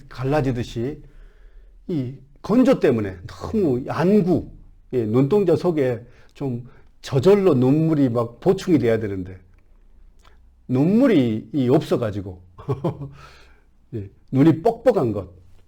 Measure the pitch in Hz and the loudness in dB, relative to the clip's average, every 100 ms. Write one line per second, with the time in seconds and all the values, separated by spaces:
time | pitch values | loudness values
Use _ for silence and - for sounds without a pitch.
0 | - - 131 151 135 120 113 117 123 156 | -16 -8 -2 0 0 -4 -6 -6 -8 -8
1 | - - - _ - - - - - 160 | -18 -20 -20 _ -20 -20 -20 -18 -8 -6
2 | 123 135 - - - 233 262 - 165 117 | -6 -12 -20 -16 0 2 4 4 2 0
3 | 98 90 - - - 220 170 123 - 117 | -4 -10 -16 -12 -6 -2 0 -2 -4 -2
4 | 175 208 180 139 82 - - - - 127 | 2 2 2 0 -2 -16 -20 -20 -6 -4
5 | 107 120 139 208 180 160 180 156 131 113 | 0 0 2 2 2 0 0 0 -2 -4
6 | - - - - 139 120 117 - - _ | -10 -20 -20 -10 -8 -6 -10 -20 -20 _
7 | - 139 180 202 190 131 127 151 160 147 | -4 2 4 4 4 4 4 2 2 2
8 | 131 117 117 - 180 190 - 147 113 110 | 2 0 -4 -2 -2 0 2 2 2 0
9 | 104 98 87 92 - - _ - - - | -2 -8 -10 -16 -20 -20 _ -20 -20 -20
10 | - - - - - _ - 127 160 220 | -20 -20 -20 -20 -20 _ -4 0 2 4
11 | 269 170 120 110 - 151 123 143 - 185 | 4 4 2 -2 -6 -2 2 0 0 -4
12 | 113 98 95 87 - - - - - - | -2 -6 -10 -16 -20 -16 -8 -4 -4 -6
13 | 139 - - - - - _ _ _ 110 | -14 -18 -20 -20 -20 -20 _ _ _ -12
14 | 98 - - 131 160 160 233 - 262 196 | -12 -18 -4 4 4 4 -2 2 0 2
15 | 123 101 90 - - - | -2 -4 -8 -18 -20 -20